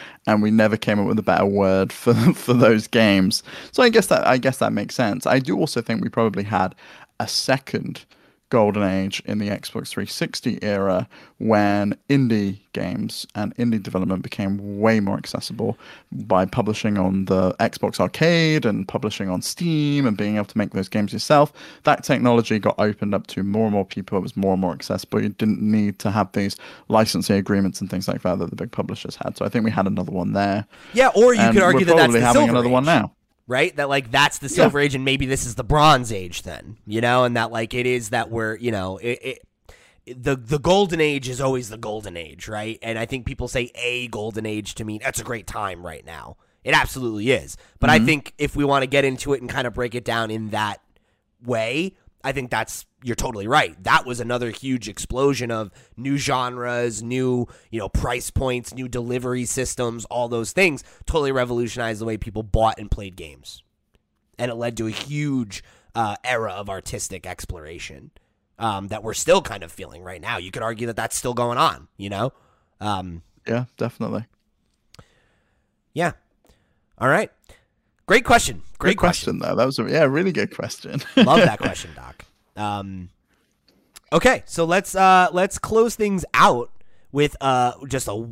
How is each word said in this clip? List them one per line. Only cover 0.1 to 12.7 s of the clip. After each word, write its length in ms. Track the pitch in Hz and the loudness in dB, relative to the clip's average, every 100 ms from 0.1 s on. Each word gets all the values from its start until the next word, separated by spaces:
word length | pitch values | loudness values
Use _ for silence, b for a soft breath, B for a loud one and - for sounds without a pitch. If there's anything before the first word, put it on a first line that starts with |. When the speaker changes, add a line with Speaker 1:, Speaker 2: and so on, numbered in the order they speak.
| B - | B 0
Speaker 1:
and 140 | 107 | 2
we 100 | 107 | 4
never 240 | 110 107 107 | 6 4 2
came 240 | - 104 | 0 2
up 80 | 98 | 2
with 100 | 107 | 0
a 60 | |
better 220 | 98 85 98 | 2 2 4
word 480 | 101 95 95 95 | 4 4 4 0
for, 200 | - 120 | 0 2
<laughs> 200 | 113 113 | 4 4
for 200 | - - | 2 2
those 320 | 120 113 110 - | 6 6 6 2
games. 580 | 117 110 98 92 - - B B | 4 6 6 4 0 -6 B B
So 100 | - | 4
I 80 | 247 | 6
guess 180 | 226 - | 6 4
that, 200 | - - | 2 4
I 100 | 127 | 2
guess 200 | 131 - | 2 0
that 160 | 110 | -2
makes 200 | 110 101 | -2 -4
sense. 320 | - 110 101 - | -2 -2 0 2
I 140 | 131 | 2
do 180 | 131 - | 2 -2
also 240 | 156 120 | -2 -2
think 220 | 117 113 | -4 -4
we 60 | 113 | -2
probably 340 | - 113 98 | 0 0 0
had 320 | 101 95 92 - B B B - | 0 0 0 -4 B B B -8
a 100 | 107 | -6
second 760 | - - 131 - 107 - - - b b b - | -4 -2 -2 -2 -6 -6 -10 -16 b b b -2
golden 340 | 123 104 104 | 2 2 2
age 400 | 95 95 92 - - | 0 0 -2 -6 -6
in 120 | 107 | -4
the 100 | 101 | -4
Xbox 400 | 101 - 110 - | -6 -8 -10 -8
three 180 | - 101 | -8 -8
sixty 560 | - 165 - 127 - | -6 -6 -4 -6 -4
era 460 | 104 101 98 92 - B B B | -2 0 2 0 -2 B B B
when 600 | 110 107 101 101 104 - - | 2 4 4 2 0 -4 0
indie 500 | 143 123 110 98 101 _ | 2 4 2 0 -4 _